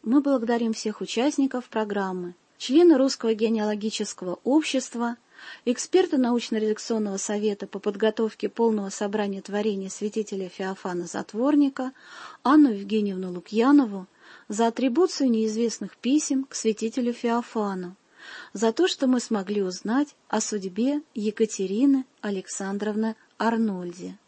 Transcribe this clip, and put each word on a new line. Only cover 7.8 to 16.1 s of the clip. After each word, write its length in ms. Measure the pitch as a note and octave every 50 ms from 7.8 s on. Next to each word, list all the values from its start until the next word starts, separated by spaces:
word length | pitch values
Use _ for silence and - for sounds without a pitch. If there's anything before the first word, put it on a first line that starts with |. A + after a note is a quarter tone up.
| - G#3+ G3+ G3+ A3 A3 A3 - A3+ G#3+ - - -
полного 420 | G3+ _ - A#3 A3+ A3 G#3 G3 G3
собрания 520 | G3 - G#3 G3+ G3+ G#3+ G3+ G3+ G3 G3
творения 480 | F#3+ - G3 G#3 G#3 A3 G3+ G3 F#3+ F#3+
святителя 580 | - - G3+ G#3+ - A3 G#3 - G3+ F#3+ F#3+
Феофана 600 | F3 - - F#3+ F#3+ F#3+ - - F#3+ F3+ F3 F3
Затворника 840 | F3 - - F#3+ - - G#3+ B3 C#4+ D4+ D4 C#4+ C#4 C4+ - B3+ C4 - - - - - - - - - - _
Анну 280 | A#3+ D4 D4+ D4 B3+
Евгеньевну 600 | G#3+ G3 G3+ G3 G#3+ A3 G#3 G3+ F#3+ F#3 F#3 F3+ F3
Лукьянову 720 | F3+ - - G#3 A3 A#3+ C4+ D4 C#4+ C4 G#3+ G3+ F#3+ F3+ _ _ _ - - - - _
за 200 | - G#3 G#3 A#3
атрибуцию 640 | A#3 A3+ - A#3+ C4+ A#3 D#4+ F#4 - - - C#4 B3+
неизвестных 680 | A3+ A3 A3 A3 G#3+ A3 A#3+ A3+ - - G#3 F#3+ -
писем 480 | _ - A#3+